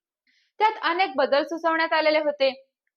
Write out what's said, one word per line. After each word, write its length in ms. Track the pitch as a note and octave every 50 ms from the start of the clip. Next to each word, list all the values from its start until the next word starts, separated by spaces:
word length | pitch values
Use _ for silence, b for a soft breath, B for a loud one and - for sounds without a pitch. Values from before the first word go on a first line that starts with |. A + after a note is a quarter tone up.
| _ _ _ _ _ _ _ _ _ _ _ -
त्यात 140 | G#4 A4 A4 - -
अनेक 300 | D#4 E4+ F4+ F#4+ E4+ C#4
बदल 280 | C#4 C#4 A#3+ C4+ C#4+ D4+
सुचवण्यात 480 | - E4 D#4+ E4 E4 D#4+ D#4+ E4 D#4+ E4
आलेले 260 | D#4 D#4 D#4 D#4 D#4
होते. 480 | D#4 D4 D4 - C4+ C4+ B3+ - - _ _ _ _ _ _